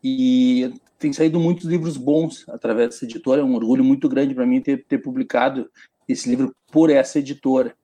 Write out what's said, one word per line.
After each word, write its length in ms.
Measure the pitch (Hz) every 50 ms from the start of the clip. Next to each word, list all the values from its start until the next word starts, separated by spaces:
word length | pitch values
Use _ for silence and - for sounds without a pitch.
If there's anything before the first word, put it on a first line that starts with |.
| -
E 680 | 131 131 131 127 127 127 127 127 127 127 127 127 127 123 - _ _ _ _
tem 120 | - 151
saído 260 | 139 - 156 160 156
muitos 280 | 170 165 170 175 170 -
livros 320 | 165 165 175 156 170 151
bons 480 | 135 123 139 147 160 165 156 - - -
através 420 | - - 123 - 120 110 117 120 120
dessa 140 | - - -
editora, 380 | 117 113 - - 131 131 147
é 20 | 143
um 120 | 131 127
orgulho 280 | 117 113 110 127 131 131
muito 240 | 131 139 139 -
grande 260 | 139 131 135 143 139 131
pra 120 | 127 123
mim 160 | 123 127 131
ter, 240 | 127 - 139 127 -
ter 140 | _ 160 139
publicado 720 | - 139 127 131 123 - - 123 120 139 135 135 110 - _ _ - _ _ _ _
esse 220 | - 127 - - 123
livro 260 | 123 123 131 - - _ _ _
por 180 | - 151 165 160
essa 300 | 143 139 131 - - 151
editora. 560 | 139 131 143 - _ 139 131 131 123 117 - _